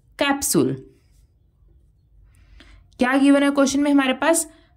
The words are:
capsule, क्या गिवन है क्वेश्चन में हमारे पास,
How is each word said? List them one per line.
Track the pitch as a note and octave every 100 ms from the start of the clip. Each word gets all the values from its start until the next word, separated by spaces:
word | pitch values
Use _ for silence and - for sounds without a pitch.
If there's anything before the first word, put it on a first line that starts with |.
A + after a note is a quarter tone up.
| _ -
capsule, | C#4+ C#4 - D#3+ C3 C3+ - _ _ _ _ _ _ _ _ _ _ _ _ _ _ _ _ - - - _ -
क्या | B3 C4+
गिवन | C#4 C#4
है | C#4+
क्वेश्चन | C#4+ C4+ C#4
में | D4
हमारे | C#4+ C4
पास, | C4 D4 E4 - - _